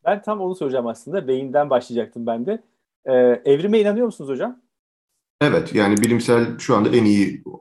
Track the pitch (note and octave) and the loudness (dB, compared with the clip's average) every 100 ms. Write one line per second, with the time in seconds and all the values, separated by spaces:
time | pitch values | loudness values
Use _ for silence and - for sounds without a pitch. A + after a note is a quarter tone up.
0 | E3 G3+ G#3 G#3 F#3 F#3 C#3+ B2+ A#2+ A#2 | -2 -2 -4 -6 -6 -4 -4 -4 -4 -8
1 | - F#3+ C3 C3 C3+ C#3 D3 B2+ - A#2 | -8 -8 -4 -4 -2 -2 0 -2 -2 -6
2 | A2 A#2+ A#2 A#2 B2+ A3 _ _ _ _ | -6 -8 -6 -6 -4 -8 _ _ _ _
3 | - B2+ B2 A#2+ C#3+ C#3 G3 A3 G#3 G#3 | 0 4 4 2 2 2 2 2 2 0
4 | A#3+ - C#3 C3 G#3+ B3 _ _ _ _ | -4 -6 -10 -6 -8 -10 _ _ _ _
5 | _ _ _ _ D3 F#2 D#2+ - G2+ G2+ | _ _ _ _ 0 0 0 0 2 2
6 | A2 A#2 A#2 A#2 A#2 - - A2+ G#2+ A#2+ | 2 0 2 2 2 -4 0 2 4 4
7 | G#2+ G#2 F#2+ F#2 - - | 4 4 0 -4 -14 -8